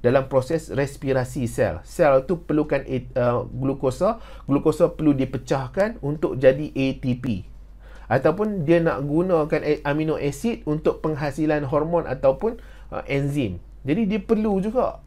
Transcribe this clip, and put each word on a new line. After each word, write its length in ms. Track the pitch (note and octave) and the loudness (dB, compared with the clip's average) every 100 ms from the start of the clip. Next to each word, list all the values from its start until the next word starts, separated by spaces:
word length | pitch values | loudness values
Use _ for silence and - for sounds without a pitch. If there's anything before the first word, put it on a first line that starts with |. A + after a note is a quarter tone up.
dalam 260 | B2 C3+ C3 | 4 2 2
proses 460 | C3 B2+ E3 - | 0 0 -4 -2
respirasi 720 | A#2+ C#3+ - C3+ C3 B2+ C#3+ A#2 | -4 -4 -4 -2 0 0 -4 -4
sel. 320 | - A2 E2+ - | 0 0 -2 -10
Sel 400 | - D#3 C3+ C3 | 2 4 4 2
tu 140 | C3 | -4
perlukan 380 | - D#3 D3 - | 0 -2 0 -2
A-, 320 | - C3 B2 | -2 -6 -4
uh, 320 | - B2 A#2+ - | 0 0 0 -4
glukosa, 720 | A#2+ C3+ C3+ C3+ B2 F#3 A#3 - - - | -4 -4 0 -2 0 0 0 -10 -14 0
glukosa 420 | C#3 D#3 D3+ E3+ | 2 2 4 2
perlu 240 | - D#3 C3+ | 4 2 2
dipecahkan 880 | C3 C3 - C#3+ B2+ - G#3 A#3 | 0 -4 -2 -2 -2 0 0 0
untuk 340 | C#3 D3+ F3 B2+ | -6 -2 -2 6
jadi 400 | C3+ C3+ D3+ - | 6 6 -2 -2
A 120 | C3+ B2+ | -2 0
T 80 | C3 | -2
P. 120 | B2 B2+ G2 - - - - - - - | -2 -2 -4 -6 -16 -18 -20 -18 -18 0
Ataupun 580 | A3 A3 F3 G#3+ G3+ D3 | 2 2 2 -2 -2 4
dia 160 | E3+ | 4
nak 220 | E3 C3 C#3+ | 4 0 0
gunakan 560 | D3+ F#3 E3+ D3+ D3+ | 0 2 2 2 0
a-, 180 | D3 D3 D3 | 0 0 0
amino 320 | D3 D#3 D3 | 0 0 0
acid 460 | C#3+ C#3 A#3 A#3 - | -2 -2 -4 -4 -2
untuk 320 | D3+ D#3 - D#3+ | 0 0 0 -4
penghasilan 580 | D3+ D3+ C#3 D3+ D3+ | -2 -4 -2 0 0
hormon 460 | C#3+ D3 D#3 E3+ - | 2 0 2 0 -2
ataupun, 500 | C#3 C3+ C#3 G#3+ B3+ - - - | 2 2 2 -2 -4 -14 -18 -10
uh, 140 | F#2+ - | -10 -2
enzim. 560 | C#3 C#3+ C#3+ A#2 F2 - - C3 | -2 0 0 -2 -4 -12 -12 -2
Jadi 140 | E3+ G#3+ | 0 2
dia 100 | G#3+ | 0
perlu 400 | G#3+ A3 G#3+ G3 | 0 0 2 0
juga 400 | G3 B3+ - - | 0 -2 -2 -4